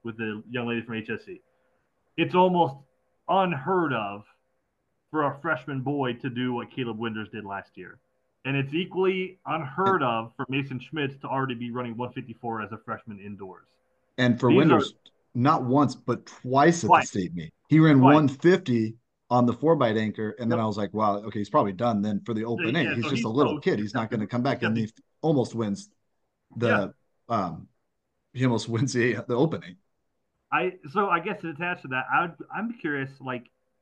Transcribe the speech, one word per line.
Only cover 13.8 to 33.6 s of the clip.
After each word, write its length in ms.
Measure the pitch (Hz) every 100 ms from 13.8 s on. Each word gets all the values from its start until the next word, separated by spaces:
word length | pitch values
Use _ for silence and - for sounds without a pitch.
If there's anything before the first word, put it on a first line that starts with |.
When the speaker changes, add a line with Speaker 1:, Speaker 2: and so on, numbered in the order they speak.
| _ _ _ -
Speaker 2:
And 240 | 123 117
for 80 | 127
Speaker 1:
These 80 | 156
Speaker 2:
Winters, 360 | 156 113 -
Speaker 1:
are 180 | - _ _ _
Speaker 2:
not 300 | 120 135 156
once, 300 | 123 139 131
but 300 | - - 117
twice 600 | - - 127 131 160 165
at 20 | -
Speaker 1:
Twice. 240 | 165 123
Speaker 2:
the 100 | 104
state 140 | 87
meet. 180 | - 80 _ -
He 100 | 156
ran 200 | 160 139
Speaker 1:
Twice. 160 | 131
Speaker 2:
one 140 | 147 139
fifty 680 | 131 170 185 185 117 110 113 _ _ -
on 160 | 123
the 80 | 120
four 220 | 117 151 160
by 140 | 120
Anchor, 460 | 107 107 101 107 117
and 120 | 117
then 80 | 123
Speaker 1:
Yep. 60 |
Speaker 2:
I 20 | 110
was 100 | 101
like, 160 | 101
"Wow, 220 | 104 107 101
okay, 240 | 107 104
he's 100 | 101
probably 220 | 104 101
done 280 | 90 120 107
then 200 | 104 101
for 120 | -
the 100 | 107
Speaker 1:
So, 40 | 113
Speaker 2:
Open 280 | 117 -
Speaker 1:
yeah, 60 | 127
Speaker 2:
eight. 60 | -
He's 100 | 120
Speaker 1:
so 60 | -
Speaker 2:
just 60 | -
Speaker 1:
he's 80 |
Speaker 2:
a 40 | 113
little 280 | 123 147 151
Speaker 1:
so 40 |
Speaker 2:
kid. 200 | 190 117
He's 120 | 104
not 180 | 117 113
gonna 160 | 113 101
come 160 | 120
back." 200 | 135 117
And 140 | 113 113
Speaker 1:
Yeah. 100 | 107
Speaker 2:
he 60 | - _ -
almost 340 | 160 143 107
wins 360 | 113 107 98 - _ _ _ _ _ _ 117
the, 380 | 113 107 101 - _ _ -
Speaker 1:
Yeah. 80 | 113
Speaker 2:
um, 320 | 90 - - _ _ _ _ _ _
he 120 | 123
almost 240 | 131 113 -
wins 240 | 113 135
the, 220 | 120 120 113 -
the 80 |
Open 280 | 120 160 95 87
eight. 80 | 92 _ _ _ _ _ _ -
Speaker 1:
I, 220 | 151 180 180 147
so 160 | 190 196
I 100 | 170
guess 240 | 180 185
attached 400 | 165 147 175 175
to 60 | 143
that, 160 | 131 123
I 100 | 139
would, 140 | 175 - -
I'm 180 | 160 226
curious, 360 | - 160 143 135 135
like, 300 | 131 123 - _